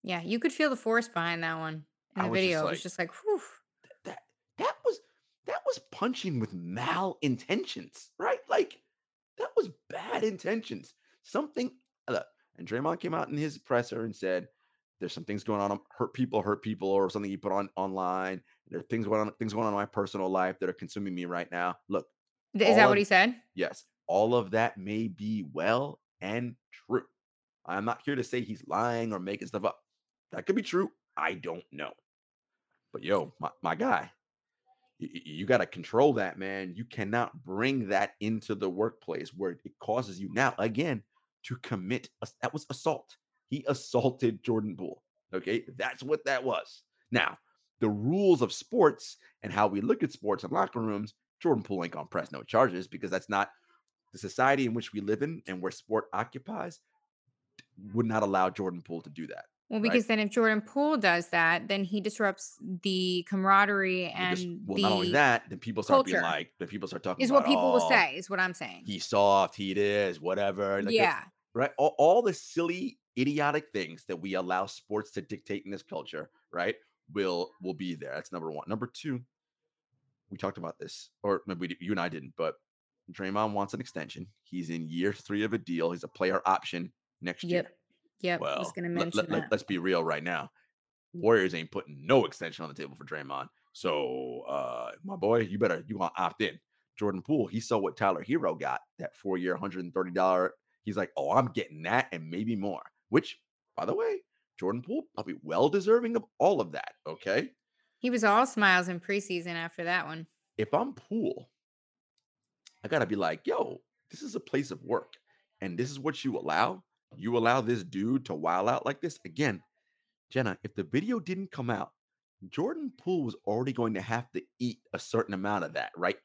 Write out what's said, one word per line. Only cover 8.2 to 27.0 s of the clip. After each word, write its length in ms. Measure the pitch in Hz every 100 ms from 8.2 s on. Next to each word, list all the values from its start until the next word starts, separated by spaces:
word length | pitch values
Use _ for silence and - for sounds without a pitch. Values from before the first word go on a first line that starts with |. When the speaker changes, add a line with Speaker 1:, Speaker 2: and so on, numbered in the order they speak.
| - 523 -
Speaker 2:
Like, 300 | - 370 - _ _ _ _ _ _
that 120 | 466 -
was 120 | 269 - _
bad 340 | - - -
intentions. 680 | 220 190 175 226 - 101 - _ _ _
Something, 480 | - - 294 - 247 - _ _ -
look, 160 | 123 - _ _ -
and 100 | 85
Draymond 340 | 113 147 170
came 120 | 175
out 140 | 160 151
in 80 | 147
his 220 | 151 147
presser 480 | _ 123 120 120 113
and 100 | 101
said, 320 | 95 90 - _ _ _ _ _
"There's 140 | 90
some 140 | - 82
things 180 | 104
going 160 | 110 104
on, 180 | 101 98 _
hurt 240 | - 120
people, 280 | - 127 110
hurt 220 | 98 104
people," 240 | 110 95 95
or 220 | 98 95
something 200 | 107 101
he 60 | 98
put 160 | 101
on 180 | 98 98 -
online. 680 | 95 95 92 92 92 92 _ _ _
"There 100 | 87
are 40 |
things 220 | - 117 104
going 140 | 107
on, 140 | 107
things 200 | - 113
going 140 | 104 113
on 60 |
in 40 | 101
my 80 | 101
personal 440 | - 98 101 92
life 280 | 95 92 92
that 100 | 92
are 40 |
consuming 400 | - 85 - 98
me 120 | 90 87
right 260 | 87 85
now." 240 | 87 90 85 _
Look, 180 | 98 - _ _ _ _ 202
Speaker 1:
Th-, 120 | 226
is 20 |
Speaker 2:
all 60 | 220
Speaker 1:
that 60 | 208
Speaker 2:
of 40 |
Speaker 1:
what 60 | 208
he 60 |
said? 320 | 202 185 214 247 _ -
Speaker 2:
Yes. 280 | 87 - - _ -
All 280 | 92 110 123
of 160 | 98
that 260 | 110 117 -
may 320 | 95 107 113
be 340 | 87 104 107 78
well 480 | 67 90 117 143 151 _ _
and 340 | 92 113 120 127 _
true. 320 | - - 123